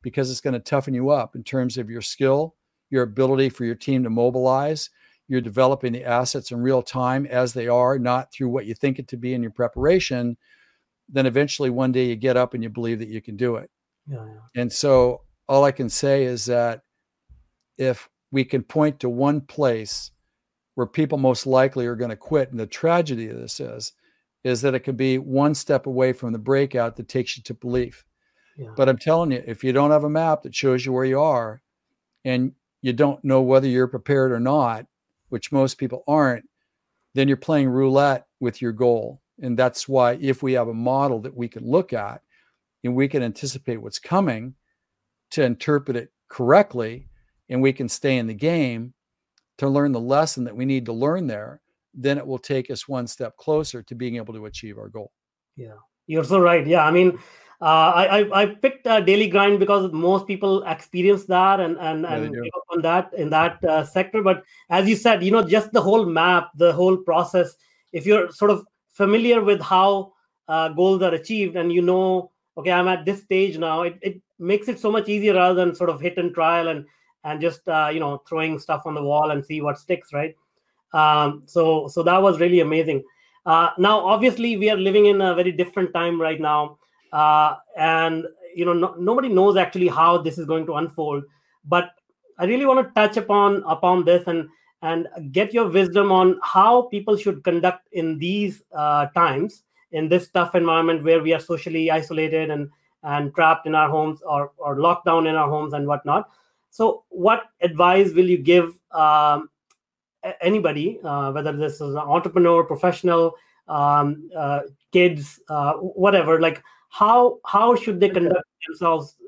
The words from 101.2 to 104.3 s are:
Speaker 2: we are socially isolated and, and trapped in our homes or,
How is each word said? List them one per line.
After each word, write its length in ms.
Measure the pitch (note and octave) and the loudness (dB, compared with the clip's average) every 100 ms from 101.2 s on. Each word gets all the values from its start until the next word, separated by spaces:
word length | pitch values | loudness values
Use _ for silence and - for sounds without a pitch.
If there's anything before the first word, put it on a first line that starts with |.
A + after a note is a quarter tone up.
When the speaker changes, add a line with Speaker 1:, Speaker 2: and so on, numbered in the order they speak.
Speaker 2:
we 120 | D#3 | 2
are 60 | D#3+ | -2
socially 500 | - E3 F3+ D#3+ D#3+ | -2 -8 -6 -4 -2
isolated 580 | D#3+ D#3+ D#3 D#3 D#3+ D#3+ | -2 -2 -4 -2 -2 -4
and, 200 | D3 C#3+ - _ _ | -6 -8 -14 _ _
and 300 | D3+ D3 D3 | -6 -4 -4
trapped 340 | D3 D#3+ D#3+ D#3 | 0 2 2 0
in 80 | D#3 | 0
our 140 | D3+ | 2
homes 320 | D#3 D#3 D#3 | 0 -2 -6
or, 280 | D#3+ | -4